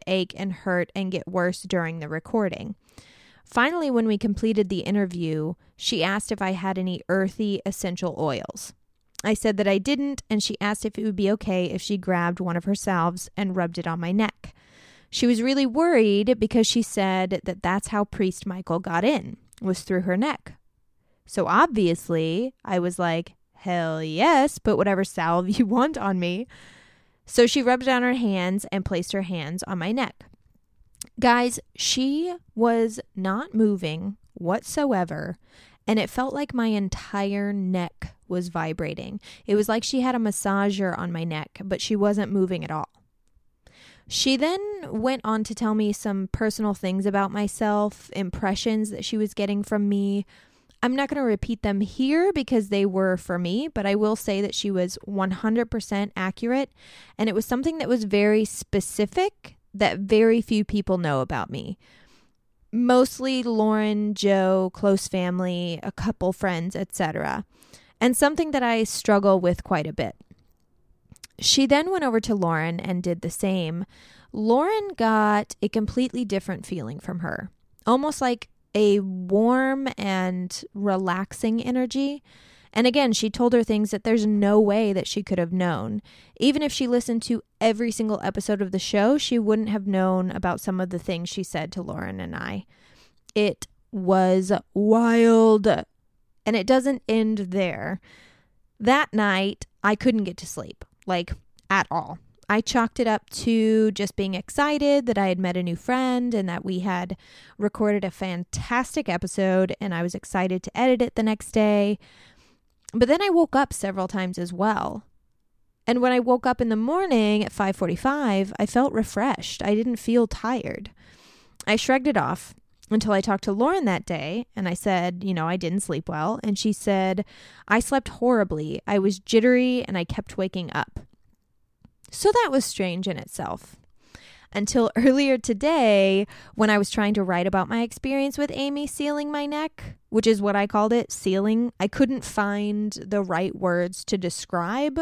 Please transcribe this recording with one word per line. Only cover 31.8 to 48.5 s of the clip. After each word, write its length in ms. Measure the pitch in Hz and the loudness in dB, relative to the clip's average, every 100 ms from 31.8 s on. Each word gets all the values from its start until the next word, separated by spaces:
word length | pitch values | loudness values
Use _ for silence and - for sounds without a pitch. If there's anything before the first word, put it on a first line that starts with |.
| - - 262 294 359 359 _ | -4 0 0 0 -2 -6 _
was 460 | - 233 233 226 220 - - | 0 2 4 0 -2 -14 -6
not 380 | 190 202 302 220 | -2 -2 -2 2
moving 640 | 220 196 170 160 196 202 _ | 4 2 -2 -4 -6 -10 _
whatsoever, 1040 | - 170 196 - - 285 202 170 151 156 170 _ - - _ - | -8 -2 -2 -2 -2 2 2 0 -4 -8 -10 _ -20 -20 _ -2
and 100 | 220 | 0
it 120 | - | 0
felt 240 | - 262 | -2 -4
like 200 | 277 294 | -4 -4
my 140 | 247 226 | -2 0
entire 840 | 208 196 - - 202 202 202 202 | 0 -2 -6 -8 -4 -4 -2 -4
neck 600 | 202 185 185 175 - - - - | -2 -2 -2 -4 -8 -16 -14 -8
was 220 | 180 175 | -6 -4
vibrating. 720 | 165 160 160 160 - - 202 - - - | -4 -4 -4 -6 -6 -10 -12 -16 -14 0
It 100 | 208 | 2
was 140 | 214 | 2
like 160 | 220 - | 0 0
she 160 | 262 | 0
had 140 | 254 240 | 0 0
a 40 | |
massager 760 | 220 196 202 196 202 196 190 - | 0 -2 0 0 0 0 -2 -2
on 160 | 175 | -4
my 100 | 170 | -4
neck, 380 | 165 156 - - | -4 -6 -8 -10
but 160 | 196 190 | -6 -4
she 140 | - 214 | -2 2
wasn't 360 | 208 208 202 | 2 2 0
moving 320 | 196 185 175 151 | 0 0 -2 -6
at 60 | |
all. 180 | 156 - _ _ _ _ _ _ _ _ _ - - - | -6 -8 _ _ _ _ _ _ _ _ _ -20 -20 -8
She 280 | - 262 262 | -2 2 2
then 220 | 302 381 415 403 330 | 2 -2 -4 -8 -8
went 320 | 220 247 269 220 | -4 -2 -2 -2
on 180 | 220 214 | -2 -4
to 100 | 214 | -4
tell 200 | 220 214 | -2 0
me 160 | 208 | 0
some 380 | 208 214 196 190 | -2 -4 -4 -4
personal 420 | - 220 208 214 | -4 -2 -2 -2
things 320 | 196 185 190 196 | -2 -4 -2 0
about 260 | 196 196 | 0 0
myself, 800 | 208 208 - 214 208 208 - - | -2 -4 -2 0 0 -2 -4 -12
impressions 760 | - 185 - 196 | -8 -6 -4 -4